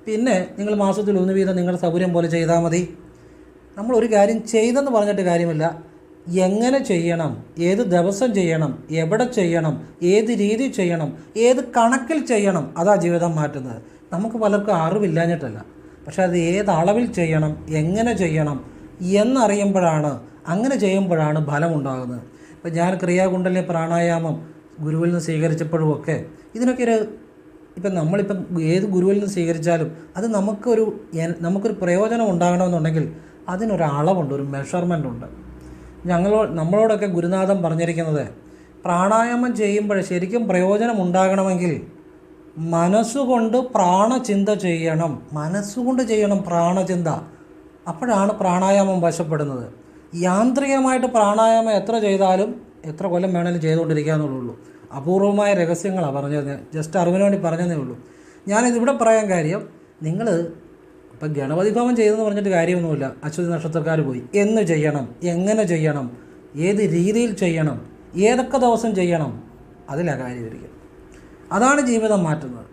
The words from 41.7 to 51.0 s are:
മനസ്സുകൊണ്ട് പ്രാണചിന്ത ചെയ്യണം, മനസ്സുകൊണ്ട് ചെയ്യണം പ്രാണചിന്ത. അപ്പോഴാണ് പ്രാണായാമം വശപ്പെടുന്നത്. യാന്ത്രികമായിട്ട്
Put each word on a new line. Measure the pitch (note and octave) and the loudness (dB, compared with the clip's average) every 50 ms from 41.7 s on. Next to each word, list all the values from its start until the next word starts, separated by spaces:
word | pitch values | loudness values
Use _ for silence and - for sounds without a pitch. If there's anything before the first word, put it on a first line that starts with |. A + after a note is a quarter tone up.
| D3 A2 - - - - - - - - - - - - - - - D#3 | -2 -4 -8 -12 -18 -20 -20 -20 -20 -20 -20 -20 -20 -20 -20 -20 -12 -8
മനസ്സുകൊണ്ട് | D#3+ E3 E3+ E3 E3+ F3 G3 A3 A#3 A#3 - C#4 C#4 B3 B3+ A#3 A3+ A3+ A3 B3 C4 B3+ - | -6 -2 0 2 2 4 4 2 2 0 -2 -2 0 0 2 2 2 2 0 0 -2 0 0
പ്രാണചിന്ത | - F#3 F3 F3+ F#3+ G#3 A3+ B3+ B3+ B3 - G3+ G3 G3 G#3+ | 2 2 4 4 4 4 2 2 0 -2 0 0 0 2 0
ചെയ്യണം, | G#3+ G3 - F3+ E3+ E3 E3 E3 D#3+ D#3+ E3+ D#3+ C3+ A#2+ - - | 0 0 0 -2 -2 0 0 0 0 0 0 -2 -4 -6 -10 -10
മനസ്സുകൊണ്ട് | D3 D3+ D3+ D#3+ F3+ - D#3 G3+ - B3+ A#3+ B3 C4 B3 | -8 -6 -4 -4 -4 -4 -6 -6 -6 -4 -2 0 0 0
ചെയ്യണം | B3 A3 A3 G#3+ G#3 G3+ G3+ F#3+ | 0 0 2 2 2 2 2 0
പ്രാണചിന്ത. | - E3+ E3+ E3+ E3+ F3 F3+ F#3+ F#3 F3 F#3 F3+ E3+ D#3+ D3+ D#3 D#3 - - - - - - - - - - - - F3 | -2 0 0 2 2 2 2 0 0 0 -2 -2 0 -2 -2 -4 -8 -14 -20 -20 -20 -20 -20 -20 -20 -20 -20 -16 -12 -12
അപ്പോഴാണ് | E3+ - C4+ B3 A3 G3 G3 G#3 G#3 G#3 | -8 -6 -2 0 2 2 2 2 0 0
പ്രാണായാമം | G3 F#3 F3 F3+ F#3+ F#3+ G3 G3+ G3 G3 F#3+ F3+ | 0 0 2 2 4 4 4 4 4 4 2 2
വശപ്പെടുന്നത്. | E3+ E3+ D#3+ - F3 D3+ D#3+ D3 D3+ C#3+ C3+ B2 A#2 G#2+ - - - - - - - - - | 2 0 0 0 -4 -2 -2 -2 -2 -4 -6 -8 -10 -12 -14 -20 -20 -20 -20 -20 -20 -12 -6
യാന്ത്രികമായിട്ട് | E3+ F3 F3+ F3+ G3 A3+ B3+ B3 C#4 C#4 C#4 C4+ C4+ C4 C4 C4 B3+ | -2 0 0 2 2 2 2 2 0 0 2 2 2 2 2 2 0